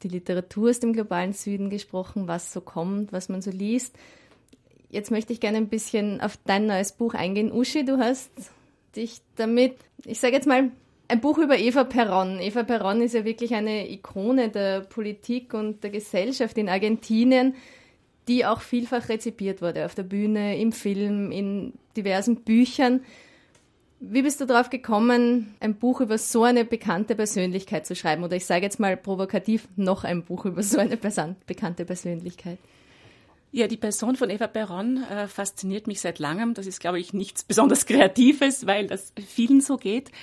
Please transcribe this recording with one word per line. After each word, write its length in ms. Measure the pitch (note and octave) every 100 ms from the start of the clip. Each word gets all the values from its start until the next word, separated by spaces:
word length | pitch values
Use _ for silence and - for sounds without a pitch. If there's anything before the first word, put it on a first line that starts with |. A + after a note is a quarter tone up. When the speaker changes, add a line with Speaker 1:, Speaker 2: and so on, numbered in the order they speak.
Speaker 1:
die 60 | F#3
Literatur 640 | F3+ F3 F3+ F3+ G#3 A#3
aus 100 | B3
dem 140 | A#3
globalen 400 | A3+ G#3+ F3 F#3
Süden 340 | G3+ G3+ G3+ G3
gesprochen, 580 | G#3 - F#3 F#3 G3+ F3+
was 280 | F3 -
so 80 | F3+
kommt, 500 | - E3 F3 G3+ G#3
was 160 | F#3 F#3
man 140 | F#3+
so 80 | G3
liest. 460 | F#3+ G3+ B3 - - - - _ _ _ _ _ _ _
Jetzt 220 | D#3+ G#3
möchte 240 | A3 A3
ich 60 | A3+
gerne 180 | G#3 A3
ein 100 | G#3+
bisschen 540 | A3 - A3 G#3 G3+
auf 160 | G#3 - -
dein 180 | G3
neues 280 | G#3+ F#3+ G3
Buch 200 | - A#3
eingehen. 400 | - F3 G3+ A3
Uschi, 320 | A#3 B3+ D#4
du 140 | C4 C4+
hast 320 | A#3+ C4 - - - _ _ _ _ G#3+
dich 220 | A3+ - _ -
damit, 400 | A3+ A#3 B3+ B3+ _ - -
ich 140 | A3
sag 120 | B3
jetzt 140 | C4+ C4+
mal, 240 | B3+ C4 - _ _ -
ein 120 | A#3
Buch 160 | C#4+ D4+
über 220 | C#4+ A#3+
Eva 240 | A3+ C4+
Perón. 580 | B3+ A#3+ A3 F#3+ F#3 F#3+
Eva 200 | F#3+ A#3+
Perón 420 | A3+ A3+ F#3+ G#3+
ist 100 | A#3+
ja 140 | A#3 G#3+
wirklich 280 | A3+ A#3
eine 360 | A3 G#3+ G#3+ F#3
Ikone 580 | G3 - G3 G#3 C4 A3+
der 320 | G#3 G3 F#3+
Politik 720 | G3 - G#3 G#3 - B3 B3
und 320 | A3 G#3+ G#3+
der 60 | G#3
Gesellschaft 680 | G#3 G#3 G3 A3 C4+ A3+ A3
in 140 | G3+
Argentinien, 840 | F#3+ G#3+ A3 - A3 B3 C4 C4 C4 - - _ _ _ _ -
die 180 | B3
auch 160 | G3+ A3
vielfach 480 | - A#3+ A#3+ B3+ -
rezipiert 540 | A3 A3+ G3 G3 F#3+
wurde, 240 | F3 D#3+ D#3+
auf 80 |
der 80 | -
Bühne, 580 | F#3 G3+ G#3 G#3+ G#3 F#3
im 120 | A3
Film, 600 | A3+ G3+ G3 G3+ G#3 G3+
in 400 | F#3+ G3 G3+ - - _ A3+
diversen 400 | G3 F#3+ A3 A3+
Büchern. 580 | - A3+ B3 - B3 B3+ - - - _ _ _ _ _ _ _
Wie 200 | F#3+ A#3
bist 220 | C#4+ C#4
du 20 |
drauf 240 | C4 A#3+ -
gekommen, 840 | B3+ - G#3+ A#3+ A#3+ A#3+ A#3+ G#3+ -
ein 160 | A3 G#3
Buch 260 | B3 B3+
über 160 | A3+ A3
so 240 | - A#3
eine 240 | A#3+ A#3+ A#3
bekannte 480 | A#3 - F3 G#3+
Persönlichkeit 720 | G#3+ G#3+ G3 F#3 F#3+ F#3+ E3 -
zu 80 | F3
schreiben? 260 | E3 D#3
Oder 120 | F3 F3+
ich 80 |
sage 200 | - F3+ G3+
jetzt 120 | -
mal 200 | G3 F#3
provokativ, 680 | - F#3+ F#3+ G3 G3+ A3 - -
noch 280 | F#3 F#3+
ein 200 | - F3
Buch 200 | - F#3
über 180 | G3+ E3+
so 140 | G3+ D#4
eine 200 | G3+ A#3+
persan-, 380 | G3+ G3+ D#3 F#3 -
bekannte 400 | F3+ F3+ E3+ F3
Persönlichkeit. 720 | F3+ F3 E3+ F3+ - F3 F3+ _ _ _ _ - _ _ _ _
Speaker 2:
Ja, 160 | B3+ G#3+
die 120 | A3
Person 360 | G#3+ G3+ A3+
von 140 | C4 A3
Eva 160 | G3+
Perón, 640 | G#3+ A3 G3+ F3 A3+ C4 A#3+
äh, 180 | G#3 G3+
fasziniert 600 | - G3+ - F#3+ G3+ G#3+
mich 160 | G3
seit 160 | F3 E3
langem. 340 | D3 F3 A#3
Das 140 | A3+ G3
ist, 140 | -
glaube 200 | E3+ F3+
ich, 140 | F3+
nichts 300 | G3 G3 -
besonders 420 | - A3 C#4 - -
Kreatives, 800 | C4 - - B3 C#4+ C#4 C4 F#3+
weil 220 | G#3 G3
das 260 | G3 - - G3+
vielen 360 | - A#3 C4+
so 160 | C#4 C4+
geht. 320 | F#3+ A#3 - -